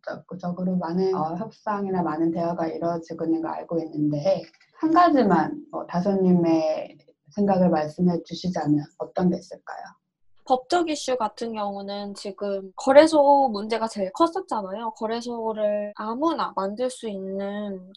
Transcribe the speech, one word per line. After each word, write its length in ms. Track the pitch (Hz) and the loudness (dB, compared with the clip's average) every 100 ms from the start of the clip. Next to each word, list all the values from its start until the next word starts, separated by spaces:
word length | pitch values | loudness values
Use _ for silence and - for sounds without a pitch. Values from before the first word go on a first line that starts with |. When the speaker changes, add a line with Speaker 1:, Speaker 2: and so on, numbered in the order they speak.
Speaker 1:
무조건적으로 760 | - - - 180 180 175 185 185 | -10 -12 -12 -10 -8 -4 -2 0
많은, 380 | 165 175 190 | 0 0 0
어, 220 | 190 156 175 | 0 -2 -4
협상이나 640 | 220 - - 202 196 185 | -8 -8 -6 -4 -2 -2
많은 280 | 170 156 165 | -2 0 0
대화가 360 | 165 170 175 160 | 0 -2 -2 -4
이루어지고 560 | 160 170 170 165 165 | -2 -4 -4 -6 -6
있는 180 | 160 165 | -2 -2
걸 80 | 160 | -2
알고 300 | 156 156 165 | -6 -4 -4
있는데 640 | 160 151 147 147 185 180 - _ _ _ | -4 -2 0 0 2 0 -2 _ _ _
한 140 | 320 | 2
가지만, 680 | 330 349 285 214 170 156 - - | 6 6 6 4 4 2 -4 -10
어, 140 | 160 - | -10 -6
다솜님의 1080 | 175 190 196 185 175 165 165 156 156 - - _ _ _ | -2 0 2 4 6 6 4 2 -2 -6 -16 _ _ _
생각을 340 | - 202 190 180 | -2 2 4 4
말씀해 540 | 160 151 - 180 170 | 4 0 2 2 2
주시자면 600 | - 165 180 180 151 147 147 _ | -4 -8 -4 -2 2 0 0 _
어떤 320 | 156 - 180 | -8 0 0
게 60 | - | 0
있을까요? 480 | - 190 - - - - _ _ _ - - | -6 -20 -14 -14 -14 -20 _ _ _ -20 -2
Speaker 2:
법적 380 | 254 254 349 330 | -2 0 0 0
이슈 280 | 302 - 254 | -4 -4 -2
같은 360 | 214 - 233 | -2 -4 -8
경우는 600 | 220 208 196 196 202 202 | -6 -6 -6 -8 -8 -10
지금 580 | 202 208 196 202 196 190 | -10 -12 -8 -6 -6 -8
거래소 760 | - - 269 320 320 285 285 269 | -6 6 8 8 6 6 6 4
문제가 340 | 208 214 226 220 | -2 -4 -2 -2
제일 240 | 214 190 | -4 -6
컸었잖아요. 840 | - 330 349 381 233 190 196 226 220 | 0 0 0 -6 -6 -6 -8 -10 -8
거래소를 960 | 220 233 240 233 226 214 208 208 208 | -6 -6 -6 -8 -6 -2 -2 -2 -6
아무나 580 | 208 214 233 320 294 185 - | -8 -8 -2 -2 -2 -4 -4
만들 340 | 196 208 254 | -6 -4 -6
수 180 | 247 226 | -6 -10
있는 840 | 196 190 196 196 202 208 190 185 | -8 -8 -6 -6 -6 -8 -10 -14